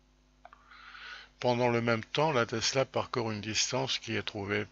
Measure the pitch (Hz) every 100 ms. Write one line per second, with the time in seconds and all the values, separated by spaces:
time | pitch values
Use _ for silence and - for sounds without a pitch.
0 | _ _ _ _ - - - - - -
1 | - - - - 123 120 123 117 117 113
2 | - - 156 127 117 117 - 135 131 113
3 | 101 127 113 107 104 104 - 127 131 -
4 | - 107 101 107 98 104 104